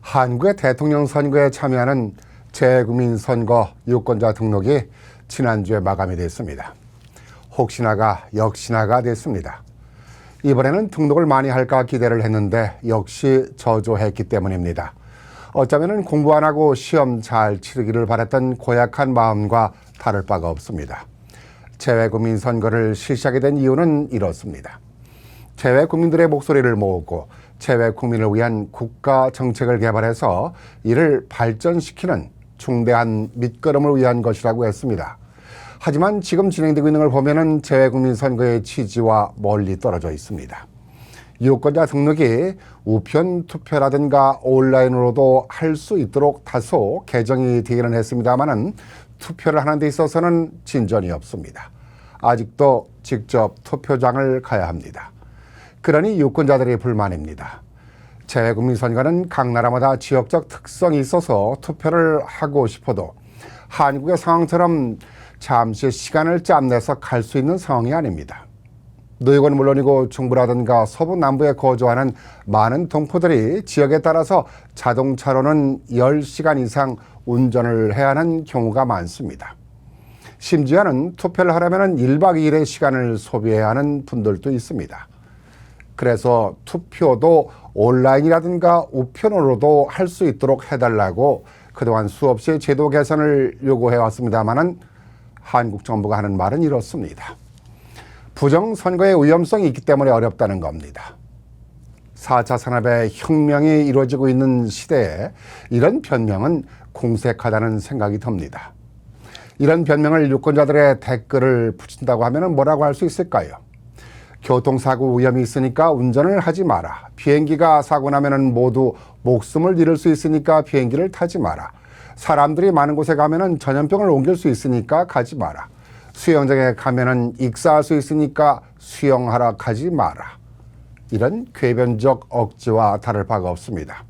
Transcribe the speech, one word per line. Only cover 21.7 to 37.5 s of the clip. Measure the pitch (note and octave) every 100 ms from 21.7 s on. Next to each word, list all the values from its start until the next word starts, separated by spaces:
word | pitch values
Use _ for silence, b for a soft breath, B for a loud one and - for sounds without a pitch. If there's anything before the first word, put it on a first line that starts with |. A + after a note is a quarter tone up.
| -
재외국민 | - A#2 A2+ G#2+ A2+ A2
선거를 | B2+ A#2 A2 A2+ A2
실시하게 | G#2+ - B2+ C#3 B2+
된 | C3+ C#3+
이유는 | C3 C3 E3+ D3 D3
이렇습니다. | B2 F#2+ - - C#2 C2 - - - b b b b b -
재외국민들의 | C3+ B2+ D#3+ E3 E3+ E3 E3
목소리를 | D3 C3+ C#3+ B2 A2
모으고 | G2+ F#2 D#2+ E2+ - b b b
재외국민을 | - B2 A#2 A2+ B2 A#2 A2
위한 | G#2 A#2 A2 G#2
국가 | - A#2 - - C3+ C3
정책을 | - B2+ A2 B2 A#2+
개발해서 | A2+ G#2+ A2+ A2+ B2 F2+ C#3+ F3 B B
이를 | A2 A#2 E3 C#3 -
발전시키는 | - A#2 A2 E3+ F3 - - F3+ A2+ - - - -
중대한 | - B2 A#2 A#2+ A#2 G#2+ A2
밑거름을 | A#2+ A#2+ A#2+ D#3+ C#3+ C#3+ C#3
위한 | B2+ A#2+
것이라고 | A#2 A2 A#2+ A2+
했습니다. | A#2 G#2 C3+ G2 - - B B B B B B
하지만 | - D3 F#3 G#3
지금 | - E3+ G3
진행되고 | D#3+ D#3 D3+ D3
있는 | D3+
걸 | D3+
보면은 | C3+ C3+ D3+ D#3+